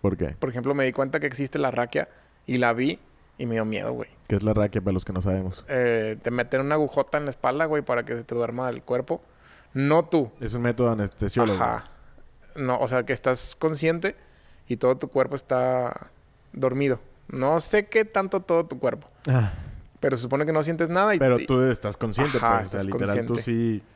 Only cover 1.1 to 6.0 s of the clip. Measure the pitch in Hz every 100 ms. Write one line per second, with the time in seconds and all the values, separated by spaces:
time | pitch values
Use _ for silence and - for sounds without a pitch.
1.1 | 156 147 127 139 151 139 120 120 - -
2.1 | - _ _ - 127 120 117 135 180 -
3.1 | _ _ - 123 113 110 104 104 123 110
4.1 | - - 101 107 107 104 107 95 92 -
5.1 | 92 92 95 92 92 - 135 123 113